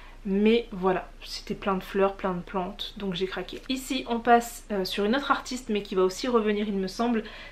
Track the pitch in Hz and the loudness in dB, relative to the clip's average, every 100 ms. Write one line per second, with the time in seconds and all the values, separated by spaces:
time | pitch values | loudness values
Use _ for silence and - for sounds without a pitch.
0 | - - 202 196 214 233 - 190 185 180 | -18 -10 0 4 6 6 2 0 2 2
1 | - - - - - 196 208 190 - 196 | -2 -12 -12 -10 -8 -4 -2 -2 0 2
2 | 196 196 190 180 175 196 185 214 - 214 | 2 2 -2 -4 -4 -4 -6 -8 -12 -6
3 | 202 175 185 190 180 - - 262 - 262 | -6 -2 -2 -4 -8 -10 -6 -6 -4 -4
4 | 254 233 240 240 233 - - 202 185 - | -2 0 6 6 6 -8 -6 -4 -2 0
5 | 202 269 285 269 - 247 233 208 202 190 | 2 2 2 -2 -2 -8 -4 -4 0 2
6 | 185 185 262 233 214 208 214 196 190 - | 2 2 0 2 2 0 0 -2 -2 0
7 | 240 226 - - - | 0 0 -2 -10 -16